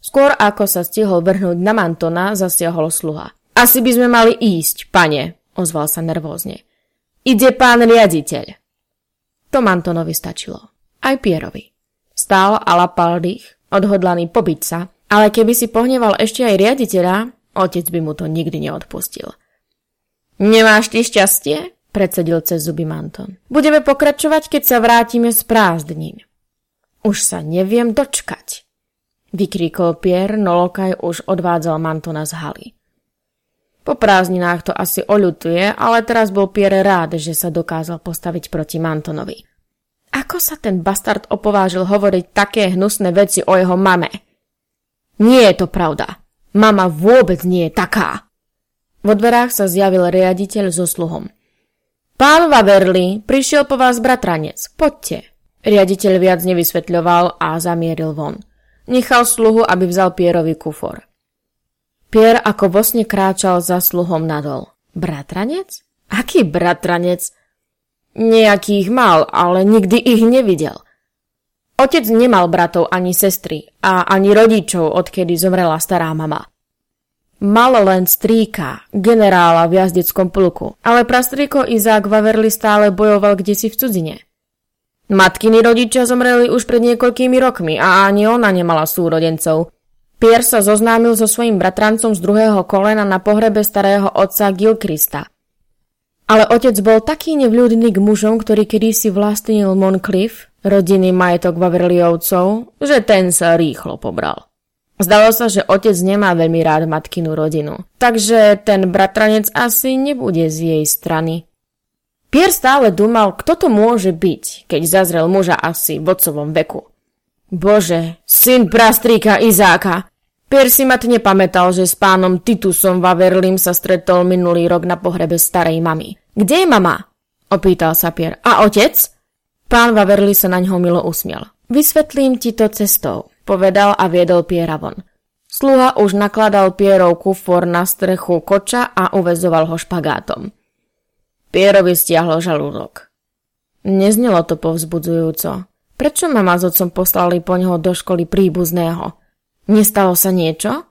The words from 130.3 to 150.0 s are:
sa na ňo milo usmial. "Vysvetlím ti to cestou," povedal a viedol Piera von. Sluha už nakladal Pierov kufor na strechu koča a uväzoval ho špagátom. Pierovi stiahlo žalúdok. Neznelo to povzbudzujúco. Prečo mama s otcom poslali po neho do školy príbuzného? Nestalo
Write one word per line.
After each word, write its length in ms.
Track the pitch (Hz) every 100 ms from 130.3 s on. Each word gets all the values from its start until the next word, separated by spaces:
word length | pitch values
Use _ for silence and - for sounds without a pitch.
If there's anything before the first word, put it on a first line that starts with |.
| 202
sa 100 | 185
na 140 | 180
ňo 160 | 185 180
milo 240 | 175 170
usmial. 480 | - 165 - 78 - _ _
"Vysvetlím 640 | 254 294 311 302 269 269 254
ti 160 | 233
to 160 | 220 214
cestou," 640 | 214 202 - - 90 - _
povedal 560 | - 196 190 190 202 202
a 80 | 185
viedol 400 | 175 175 175 170
Piera 320 | 175 165 156
von. 240 | 160 - - _ _ _ _
Sluha 480 | - 269 262 254 -
už 160 | 208
nakladal 640 | 196 202 220 214 202 190 185
Pierov 400 | 196 190 180 170
kufor 480 | 196 190 - 175 175
na 160 | 175 185
strechu 480 | - 185 185 - 170 -
koča 480 | 196 - 247 247
a 240 | - 185 196
uväzoval 480 | 175 170 175 165 160
ho 120 | 165
špagátom. 720 | - 180 151 - - - 202 _ _ _ _ _ _ _ _ _ _
Pierovi 480 | 170 196 196 180 175
stiahlo 400 | - 165 170 160
žalúdok. 720 | 175 151 143 - - - _ _ _ _ _ _ _ _ 196
Neznelo 560 | 190 196 214 247 180 165
to 160 | 160
povzbudzujúco. 1040 | 165 165 160 170 170 165 160 156 165 151 185 _ _ _
Prečo 320 | 285 294 339
mama 300 | 254 185 175
s 100 | 180
otcom 240 | - 180
poslali 480 | 175 185 190 180 175
po 160 | 170 180
neho 240 | 185 175
do 160 | 170 180
školy 320 | - 175 170
príbuzného? 840 | 185 190 170 170 175 165 170 - - _ _ _ _ -
Nestalo 480 | 214 208 208